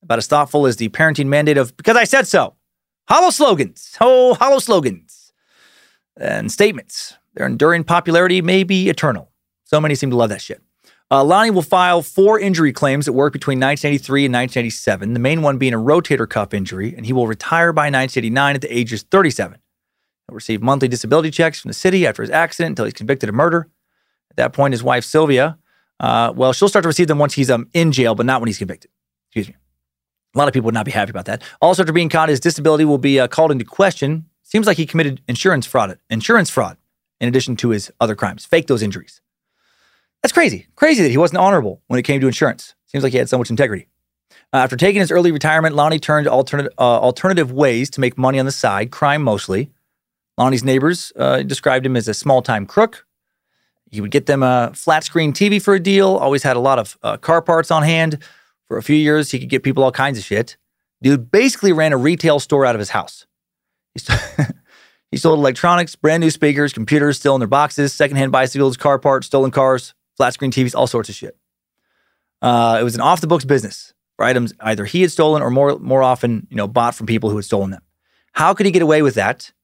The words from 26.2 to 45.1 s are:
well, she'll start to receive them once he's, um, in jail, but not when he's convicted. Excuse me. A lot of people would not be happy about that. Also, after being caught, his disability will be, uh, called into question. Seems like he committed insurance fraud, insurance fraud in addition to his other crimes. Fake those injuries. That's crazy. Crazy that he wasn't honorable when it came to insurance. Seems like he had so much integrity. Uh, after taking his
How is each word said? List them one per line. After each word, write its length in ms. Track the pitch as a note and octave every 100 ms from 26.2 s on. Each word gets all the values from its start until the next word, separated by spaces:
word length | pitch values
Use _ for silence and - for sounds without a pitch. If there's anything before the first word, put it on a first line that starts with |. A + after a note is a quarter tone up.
| A#2 A#2
well, 180 | B2+
she'll 140 | B2+ G3
start 160 | G3+
to 60 | E3
receive 180 | D3+ E3+
them 100 | D3
once 160 | D3
he's, 160 | - C3
um, 200 | A#2+ A#2+
in 180 | E3+ E3
jail, 220 | C3+ A#2+
but 120 | G#2+ A#2+
not 160 | C3
when 60 | A#2
he's 100 | G2
convicted. 340 | F#2+ F2+ _ _ _ _ _
Excuse 180 | A2+ G2+
me. 80 | - _ _ _ _ _ _ _ B2+
A 20 |
lot 120 | C#3+
of 40 |
people 120 | C3 A2+
would 80 |
not 120 | A2+ G#2+
be 60 |
happy 200 | A2+ G2+
about 140 | F#2+ F#2
that. 160 | A2 - -
Also, 200 | D#3+ F#3
after 120 | E3+
being 160 | D#3+ E3
caught, 180 | E3 D#3+
his 140 | C#3
disability 420 | E3+ D#3 D3+ D3+
will 140 | D#3 C#3+
be, 220 | C#3 C#3
uh, 80 | B2
called 240 | - D#3+
into 120 | C3+
question. 600 | A2+ - G3 - C#3 D#3+ D#3+ _
Seems 240 | _ G#3+ A3
like 80 | E3
he 100 | D#3
committed 360 | E3 D3+ C3 -
insurance 360 | B2 F#3 D#3 -
fraud, 320 | C3 G2+ - _
insurance 400 | A2+ G#2+ A3+ E3+
fraud 260 | - G2+ - _ _ _ _
in 80 | B2
addition 260 | B2+ B2+ A#2
to 140 | A#2+
his 200 | G#2+ - _
other 120 | A#2
crimes. 320 | G#2 G2+ - -
Fake 220 | E3 -
those 160 | B2+
injuries. 380 | G#2 F#2+ - _ _ _ _ _ _ _ _ _ _ _
That's 120 | -
crazy. 340 | - D#4 A3 - _
Crazy 280 | D4+ C#4
that 60 | D#3
he 80 | B2
wasn't 220 | E3+ E3+
honorable 420 | F#3 F#3+ G#2+ F#2 _
when 120 | B2+
it 40 |
came 160 | B2 C#3
to 80 | C3
insurance. 480 | A#2 C#3+ - - _ _
Seems 180 | C#3
like 100 | C3+
he 40 | B2+
had 120 | B2+
so 80 | B2+
much 120 | A#2
integrity. 380 | A2+ C3+ G2 - _ _ _ _ _ _
Uh, 40 | C3+
after 180 | B2+ B2+
taking 240 | F#3 G3+
his 100 | F3